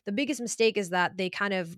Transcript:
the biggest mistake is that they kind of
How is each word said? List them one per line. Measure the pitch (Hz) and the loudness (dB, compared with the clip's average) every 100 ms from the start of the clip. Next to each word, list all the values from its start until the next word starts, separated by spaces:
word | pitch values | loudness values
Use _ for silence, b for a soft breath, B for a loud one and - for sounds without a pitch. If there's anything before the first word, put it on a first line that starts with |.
| - | -4
the | |
biggest | 208 285 262 | -2 0 -2
mistake | 233 - 226 214 | -2 2 4 2
is | 185 | 0
that | 180 175 185 | 2 2 0
they | 185 | -4
kind | - 202 | -2 0
of | 190 170 | 0 -4